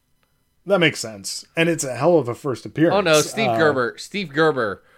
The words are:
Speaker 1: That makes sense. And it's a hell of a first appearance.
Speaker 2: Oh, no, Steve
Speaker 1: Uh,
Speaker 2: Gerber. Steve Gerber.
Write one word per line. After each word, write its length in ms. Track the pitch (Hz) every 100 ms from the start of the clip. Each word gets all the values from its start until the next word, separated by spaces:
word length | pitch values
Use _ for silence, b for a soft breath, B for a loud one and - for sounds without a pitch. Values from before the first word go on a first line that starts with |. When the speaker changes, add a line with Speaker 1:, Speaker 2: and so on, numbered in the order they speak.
| _ _ _ _ _ _ -
Speaker 1:
That 140 | 196
makes 200 | 165 -
sense. 460 | 113 104 95 - - -
And 140 | 165
it's 140 | 160 143
a 100 | 120
hell 220 | 151 175
of 100 | 123
a 60 | 117
first 300 | 147 117 -
appearance. 300 | 120 165 190
Speaker 2:
Oh, 60 |
no, 200 | 185 151
Steve 280 | 147 - 220
Speaker 1:
Uh, 80 | 113
Speaker 2:
Gerber. 380 | 156 135 117 -
Steve 340 | - 202 175
Gerber. 500 | 139 160 139 110 92 b